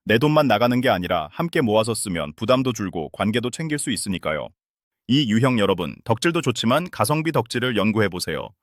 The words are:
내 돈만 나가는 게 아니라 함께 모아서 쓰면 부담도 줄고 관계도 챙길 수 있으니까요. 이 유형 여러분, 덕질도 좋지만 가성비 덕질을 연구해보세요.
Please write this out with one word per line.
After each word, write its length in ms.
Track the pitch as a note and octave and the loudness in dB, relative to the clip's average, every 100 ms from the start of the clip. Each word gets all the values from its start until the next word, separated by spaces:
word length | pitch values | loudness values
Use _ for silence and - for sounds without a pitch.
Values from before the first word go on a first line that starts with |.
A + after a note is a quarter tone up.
| - | 0
내 120 | A2 | 4
돈만 300 | D3+ D#3 C#3+ | 4 4 4
나가는 320 | G#2 A#2+ B2 | 4 4 2
게 80 | B2 | 2
아니라 400 | F#2+ F2 F2 D#2 | 0 0 -2 -2
함께 300 | - E3 E3+ | -6 -2 0
모아서 340 | A#2+ G#2+ A2 | 2 2 2
쓰면 380 | A2 G#2 E2+ D2 - | -4 -4 -4 -6 -4
부담도 340 | A2 B2+ C3 | 2 2 2
줄고 380 | A#2 F#2+ F2 C#2+ | -2 -6 -6 -8
관계도 400 | - G2+ A#2 A#2+ | -4 -2 0 -4
챙길 280 | - D#3+ D3 | -6 -6 -6
수 140 | - | -4
있으니까요. 560 | G2+ G2+ F2 D#2+ D2+ A#1 - _ _ _ _ - | -4 -4 -4 -4 -6 -8 -16 _ _ _ _ 0
이 220 | C3+ B2 | 2 4
유형 300 | A2 C3 A#2+ | 2 2 2
여러분, 340 | G2 F2+ D2+ - - | 2 0 -2 -8 -2
덕질도 340 | A2+ E3+ E3+ | 0 0 0
좋지만 500 | D3 A#2 A2+ C#3+ F3+ | -2 -2 0 0 -2
가성비 440 | - G#2+ D3+ D#3+ | -2 0 0 0
덕질을 420 | C#3 A2+ B2 B2+ G#2 | -2 -2 -4 -2 0
연구해보세요. 720 | G2+ G#2+ G2+ F2 F2 D2 A1 _ | 2 2 0 -2 -8 -8 -10 _